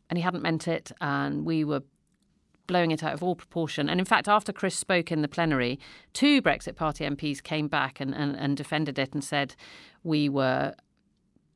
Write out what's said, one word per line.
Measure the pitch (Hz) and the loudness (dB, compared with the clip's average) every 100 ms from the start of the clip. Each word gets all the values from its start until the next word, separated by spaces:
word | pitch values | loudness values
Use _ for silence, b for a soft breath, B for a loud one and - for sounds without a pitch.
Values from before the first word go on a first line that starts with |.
| _ | _
and | 175 | -2
he | |
hadn't | 175 175 | 0 0
meant | 170 160 - | 0 0 0
it, | 160 - - | -2 -4 -6
and | 147 143 143 147 156 | -2 0 0 -2 0
we | 160 | 0
were | 151 143 139 _ _ _ _ _ _ _ - | 0 -2 -4 _ _ _ _ _ _ _ 0
blowing | 180 170 | 2 2
it | 156 | 2
out | 160 | -2
of | 143 | -2
all | 180 170 | -2 -4
proportion. | - 170 156 - 147 | -4 -4 -2 -2 0
And | 175 | 0
in | 190 | 2
fact, | 220 - | 2 4
after | 208 - | 2 2
Chris | 196 190 - | -2 -2 -2
spoke | - 180 165 | 0 0 2
in | 160 | -2
the | 147 | -2
plenary, | - 165 139 123 139 B B B | 0 2 2 0 -4 B B B
two | - 285 285 | 2 4 6
Brexit | 165 139 - - | 4 0 -4 -2
Party | 156 - 147 | -2 -2 -4
M | 143 | -2
Ps | 151 139 | -4 -6
came | - 156 147 | -4 -2 0
back | 147 135 - | 0 -2 -4
and, | 135 139 | -6 -2
and, | 143 135 | -2 -2
and | 139 143 | -2 -2
defended | 143 151 151 135 | -2 -2 0 0
it | 135 | -2
and | 147 | -2
said | - 147 139 - B B B B | -2 -2 -2 -6 B B B B
we | 170 151 147 | -2 2 2
were, | 139 131 131 139 - _ _ _ _ _ _ _ | 2 2 2 -2 -6 _ _ _ _ _ _ _